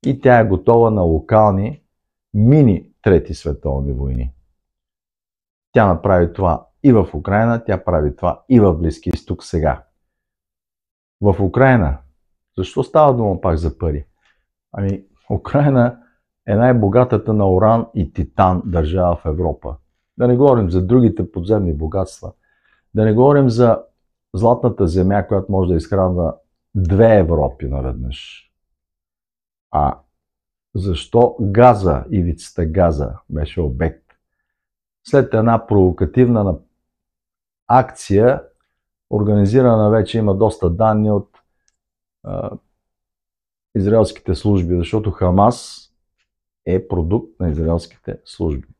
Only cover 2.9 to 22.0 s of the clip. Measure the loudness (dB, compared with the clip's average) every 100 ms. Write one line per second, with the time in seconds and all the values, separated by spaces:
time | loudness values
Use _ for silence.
2.9 | _ 0 2 0 -10 -8 -8 -6 -6 -6
3.9 | -6 -6 -6 -8 -12 _ _ _ _ _
4.9 | _ _ _ _ _ _ _ _ 0 2
5.9 | 2 2 2 0 -2 -2 -2 _ _ 2
6.9 | 4 2 -6 -2 0 0 -2 -4 -6 -2
7.9 | -2 -2 -4 -6 -6 _ 4 4 2 -4
8.9 | -6 -6 -6 -6 -12 -6 -4 -2 -4 -10
9.9 | _ _ _ _ _ _ _ _ _ _
10.9 | _ _ _ -2 0 -2 2 2 4 0
11.9 | -4 _ _ _ _ _ -10 -8 -6 -2
12.9 | 2 2 2 -2 -2 -2 -2 -2 -4 -6
13.9 | -6 -10 _ _ _ _ _ _ -8 -6
14.9 | -6 -10 _ _ -8 -4 0 2 2 0
15.9 | -2 _ _ _ _ -4 0 2 2 2
16.9 | 2 2 0 -2 -2 2 2 2 0 -2
17.9 | -6 -6 -6 -8 0 0 0 -2 -4 -2
18.9 | -2 -2 -2 -6 -4 -4 -6 -12 -16 _
19.9 | _ _ -4 0 2 4 2 0 -2 2
20.9 | 2 2 0 -8 -8 -2 -2 -2 -4 -6
21.9 | -6